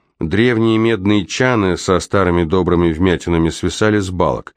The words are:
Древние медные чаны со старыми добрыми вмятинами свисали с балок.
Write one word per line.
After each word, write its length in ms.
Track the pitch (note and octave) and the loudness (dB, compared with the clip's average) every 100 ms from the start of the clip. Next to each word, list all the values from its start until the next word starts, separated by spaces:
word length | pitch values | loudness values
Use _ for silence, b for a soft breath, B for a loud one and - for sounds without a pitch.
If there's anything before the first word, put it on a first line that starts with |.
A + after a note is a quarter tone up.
| _ _ | _ _
Древние 560 | D#2+ G2 B2 A2+ A2+ A2 | -2 0 2 2 0 0
медные 480 | A2+ A2 G2 G#2 | 0 0 0 0
чаны 540 | E2+ - B2+ A#2 F#2+ E2+ | -2 -2 0 2 0 -2
со 200 | - F2+ | 0 0
старыми 460 | - G2+ F2+ F2 | 0 0 2 0
добрыми 480 | D#2+ F#2 E2+ F2 E2+ | 0 0 2 2 2
вмятинами 560 | D#2 F#2+ E2 - E2+ E2 | 2 0 0 0 0 0
свисали 500 | - F2 - G#2+ G#2 | -2 -6 0 0 0
с 100 | F#2+ | -2
балок. 440 | F2+ D#2+ B1 - | -2 -2 -2 -8